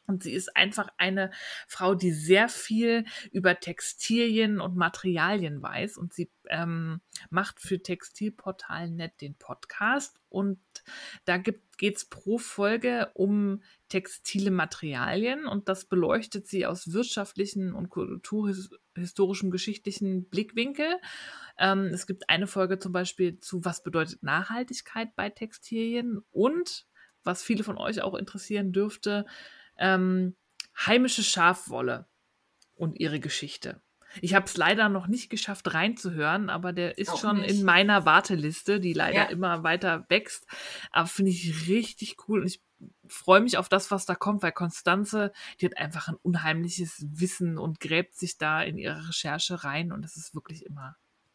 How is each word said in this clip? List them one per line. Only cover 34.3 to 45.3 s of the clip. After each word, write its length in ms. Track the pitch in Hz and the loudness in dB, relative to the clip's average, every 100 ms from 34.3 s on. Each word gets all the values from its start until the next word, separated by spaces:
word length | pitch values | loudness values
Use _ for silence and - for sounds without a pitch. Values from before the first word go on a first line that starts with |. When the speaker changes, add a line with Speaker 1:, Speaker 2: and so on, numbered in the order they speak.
Speaker 1:
hab's 220 | 190 190 175 | 2 2 2
leider 320 | 165 214 214 | 4 6 4
noch 180 | 190 180 | 2 0
nicht 220 | 240 - | -2 -2
geschafft, 460 | 214 - 196 - | -6 -6 -4 -2
reinzuhören, 720 | 160 196 233 185 160 151 180 190 | 0 0 0 -4 0 2 2 0
aber 240 | 170 180 | -2 -4
der 240 | 170 175 - | -2 -2 -2
ist 140 | 202 | -4
Speaker 2:
Auch 100 | - | -2
Speaker 1:
schon 200 | 214 208 | 2 2
Speaker 2:
nicht. 80 | 185 202 | 4 4
Speaker 1:
in 60 | |
meiner 420 | 190 175 202 202 160 | 8 8 10 8 8
Warteliste, 760 | 165 - 175 147 160 - 202 | 8 6 0 0 -2 0 2
die 140 | 180 | 2
leider 300 | 160 156 202 | 2 2 4
Speaker 2:
Ja. 0 | |
Speaker 1:
immer 380 | 208 170 185 170 | 2 2 0 0
weiter 440 | 165 180 190 160 - | 2 2 2 0 4
wächst. 380 | 196 - - - - - - - | 2 2 -14 -14 -14 -12 -12 -2
Aber 160 | - 170 | 0 0
finde 240 | - 190 | 2 2
ich 360 | 175 170 160 165 | 2 -2 -2 2
richtig 480 | 214 220 - 214 - - | 2 0 -8 -12 -10 -2
cool 140 | 208 | 0
und 60 | 170 | 0
ich 160 | - _ _ - _ - | -4 _ _ -20 _ -14
freue 340 | - - 196 | -4 8 8
mich 180 | 240 240 | 8 2
auf 100 | 180 | 2
das, 220 | 196 - | 2 2
was 160 | 196 - | -4 -2
da 80 | |
kommt, 280 | 175 202 208 | -2 0 0
weil 100 | 170 | 0
Constanze, 800 | - 175 - - 190 208 214 202 | 0 -4 -2 2 2 2 0 -2